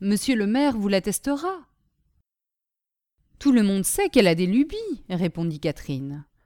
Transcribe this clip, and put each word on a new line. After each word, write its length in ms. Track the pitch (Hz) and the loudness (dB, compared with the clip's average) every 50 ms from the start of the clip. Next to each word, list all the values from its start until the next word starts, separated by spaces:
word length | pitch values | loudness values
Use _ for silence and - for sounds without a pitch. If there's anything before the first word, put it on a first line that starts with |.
Monsieur 360 | 190 196 208 202 - - 262 | -2 0 0 0 0 0 0
le 100 | 220 202 | 0 0
maire 300 | 202 220 269 294 285 233 | 0 2 2 2 2 0
vous 120 | 220 196 202 | 0 0 0
l'attestera. 800 | 196 190 - 208 196 - - 277 285 277 311 370 381 349 269 _ _ _ _ _ _ _ _ _ _ _ _ _ _ _ _ _ _ _ _ _ _ _ _ _ _ _ _ _ _ _ _ _ _ - | 0 0 0 -2 -4 -4 -4 -4 -4 -2 -4 -6 -6 -8 -12 _ _ _ _ _ _ _ _ _ _ _ _ _ _ _ _ _ _ _ _ _ _ _ _ _ _ _ _ _ _ _ _ _ _ -2
Tout 140 | - 285 | 2 4
le 100 | 254 233 | 4 4
monde 220 | 208 196 196 196 185 | 4 4 2 0 -2
sait 240 | - - - 403 359 | -2 -2 0 0 2
qu'elle 160 | - 262 208 | 4 4 6
a 80 | 175 165 | 6 4
des 120 | 165 185 | 2 2
lubies, 580 | 180 196 254 294 320 415 427 453 415 294 - - - | 2 2 2 0 0 -4 -8 -8 -8 -8 -10 -8 -8
répondit 520 | 185 165 185 165 - 165 170 170 151 147 | -4 -4 -4 -4 -4 -4 -4 -4 -4 -4
Catherine. 640 | - 160 147 - - - 143 131 135 139 143 151 147 _ _ _ _ | -4 -6 -6 -6 -8 -8 -8 -8 -8 -10 -12 -14 -16 _ _ _ _